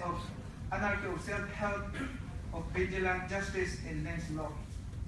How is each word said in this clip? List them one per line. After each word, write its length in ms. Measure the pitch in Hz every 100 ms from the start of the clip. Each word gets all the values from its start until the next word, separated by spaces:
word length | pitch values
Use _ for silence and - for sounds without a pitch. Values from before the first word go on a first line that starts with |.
| 175
of 160 | - - - - - -
anarchy, 400 | 196 208 196 196
of 80 | 170
self-help, 640 | - 202 190 - 208 202 196 - 269 - - - -
of 80 | 170 165
vigilant 560 | 180 185 190 185 180 175
justice 560 | 196 196 190 180 - 160
in 160 | 156 151
Leng's 240 | 165 165 156
law. 160 | 151 - - - - -